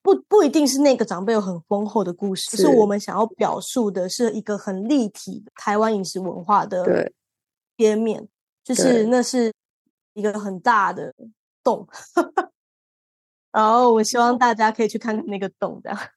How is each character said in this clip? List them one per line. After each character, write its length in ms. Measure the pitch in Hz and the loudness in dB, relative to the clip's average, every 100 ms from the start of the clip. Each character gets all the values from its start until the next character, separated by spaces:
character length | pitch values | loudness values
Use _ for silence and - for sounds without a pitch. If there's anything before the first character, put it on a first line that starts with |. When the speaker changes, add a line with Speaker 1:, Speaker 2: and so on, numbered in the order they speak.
Speaker 1:
不， 140 | 370 381 _ | 2 0 _
不 120 | 415 | 4
一 60 | 294 | 4
定 180 | 311 | 4
是 140 | 285 269 | 2 4
那 160 | 285 | 2
个 80 | 254 | 2
长 220 | 214 180 | -2 -4
辈 80 | 196 | 0
有 80 | 220 | 0
很 180 | 190 170 _ | -2 -8 _
丰 180 | 202 | -4
厚 160 | 208 220 | -2 -2
的 120 | 185 | -2
故 200 | 175 202 | -4 -6
事， 220 | 190 - | -6 -6
Speaker 2:
是。 80 | 214 | 2
Speaker 1:
是 40 | 294 | 4
我 160 | 254 | 6
们 120 | 208 202 | 4 0
想 160 | - 185 | -4 -2
要 80 | |
表 340 | 233 - 190 165 | -4 -2 -4 -2
述 320 | - 254 214 | -6 -4 -2
的 160 | 185 185 | -4 -6
是 240 | - 233 | -2 -2
一 80 | 214 | -4
个 180 | 214 202 | -6 -8
很 300 | 208 190 214 | -6 -8 0
立 220 | 285 214 | 0 0
体 320 | - - 190 | -6 -16 -16
的 60 | 208 | -18
台 220 | - - 208 | -8 -2 0
湾 160 | 220 | 0
饮 120 | 208 | 0
食 120 | 180 185 | -4 -6
文 200 | 185 175 | -8 -8
化 240 | 170 202 | 0 0
的 200 | 208 180 | 0 -2
Speaker 2:
对。 280 | 185 180 - _ _ _ _ _ _ - | 0 0 -2 _ _ _ _ _ _ 0
Speaker 1:
切 160 | 214 | 2
面， 320 | 214 226 202 - _ _ _ | 2 -2 -4 -10 _ _ _
就 100 | - | -6
是 340 | 247 262 240 220 | 0 2 2 2
那 140 | 247 | 2
是 300 | 240 254 226 - _ _ _ _ _ | 0 0 -2 -4 _ _ _ _ _
一 80 | 214 | -6
个 180 | 208 208 | -4 -4
很 180 | 202 185 | -8 -2
大 320 | 240 220 185 | 0 2 0
的 200 | 180 135 - 226 _ _ _ | -4 -12 -14 -20 _ _ _
洞。 240 | 254 220 196 - - | -2 -2 -8 -20 -4
Speaker 2:
对。 80 | - | -2
Speaker 1:
<laughs> 280 | - - - _ _ _ _ _ _ _ _ _ _ | -2 -4 -6 _ _ _ _ _ _ _ _ _ _
然 180 | - 214 | 0 4
后 240 | 233 247 | 4 4
我 80 | 220 | 4
希 160 | 214 240 | 2 2
望 200 | 240 240 | 2 4
大 160 | 247 | 2
家 180 | 254 220 | 2 0
可 100 | 226 | 2
以 60 | 214 | -2
去 100 | 220 | -2
看 160 | 233 | -4
看 120 | 214 | -6
那 120 | - 196 | -6 -8
个 120 | 196 _ | -8 _
洞， 220 | 190 76 | -8 -6
这 60 | - | -12
样。 100 | 208 - | -12 -12